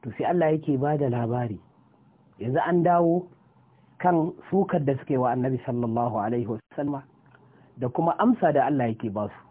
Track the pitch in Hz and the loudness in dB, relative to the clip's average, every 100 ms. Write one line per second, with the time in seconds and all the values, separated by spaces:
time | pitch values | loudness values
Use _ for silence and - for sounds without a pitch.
0 | 120 - 147 175 160 156 156 135 143 151 | -14 -6 -2 2 2 2 0 0 0 0
1 | 139 120 117 123 120 95 _ _ _ _ | 0 -2 -2 -2 -4 -8 _ _ _ _
2 | _ _ _ - 110 139 135 175 165 175 | _ _ _ -10 -2 0 2 2 4 4
3 | 170 175 180 - _ _ _ _ _ _ | 4 2 -2 -18 _ _ _ _ _ _
4 | 180 170 160 180 - 185 190 175 139 131 | 0 2 0 -6 -2 0 0 0 0 -2
5 | - 135 127 127 127 127 - 120 120 113 | -2 -2 0 0 -2 -2 -4 -4 -2 -2
6 | 120 113 104 120 110 113 _ - 143 139 | -2 -2 -2 -4 -4 -8 _ -8 -6 -6
7 | 135 _ _ _ _ _ _ - 127 - | -12 _ _ _ _ _ _ -8 -6 0
8 | 165 - 220 233 160 147 127 143 120 113 | -2 2 2 4 2 2 2 0 -2 -2
9 | 117 101 104 - - | -6 -4 -6 -8 -20